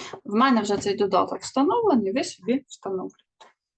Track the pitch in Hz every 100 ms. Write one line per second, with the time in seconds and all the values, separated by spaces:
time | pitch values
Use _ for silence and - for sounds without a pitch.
0 | - - - 202 269 233 208 202 202 196
1 | 202 185 185 - - - 294 480 440 269
2 | 190 233 - - 185 262 - - 190 190
3 | - - _ _ - _ _